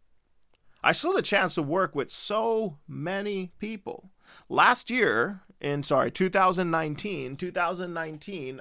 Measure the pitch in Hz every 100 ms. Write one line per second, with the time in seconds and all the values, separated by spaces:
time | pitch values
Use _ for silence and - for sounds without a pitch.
0 | _ _ _ _ _ _ - _ - 170
1 | 330 381 - 202 175 - 143 180 165 139
2 | 123 - - 214 226 220 208 143 - 135
3 | 160 196 208 190 180 - 214 220 - -
4 | - _ _ - - 139 190 240 - 247
5 | 175 110 156 196 - _ 143 143 - 135
6 | 123 - 185 190 185 180 175 160 156 147
7 | 208 165 127 139 180 180 170 180 180 165
8 | 160 151 202 185 131 135